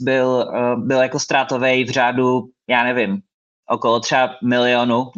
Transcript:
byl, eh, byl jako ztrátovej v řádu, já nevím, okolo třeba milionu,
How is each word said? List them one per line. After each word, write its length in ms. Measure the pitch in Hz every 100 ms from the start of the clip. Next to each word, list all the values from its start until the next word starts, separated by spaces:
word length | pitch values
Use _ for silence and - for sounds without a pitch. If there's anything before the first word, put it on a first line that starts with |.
byl, 500 | 127 131 127 127 - 110
eh, 200 | 123 120
byl 220 | 117 131
jako 200 | 127 147
ztrátovej 640 | - 139 131 127 131 131
v 60 | 120
řádu, 540 | 127 123 123 127 127 123 _ -
já 140 | 123
nevím, 360 | 123 123 104 98 - _ _ _ -
okolo 300 | 117 120 117
třeba 360 | - 135 127 -
milionu, 680 | 123 123 123 123 120 117 127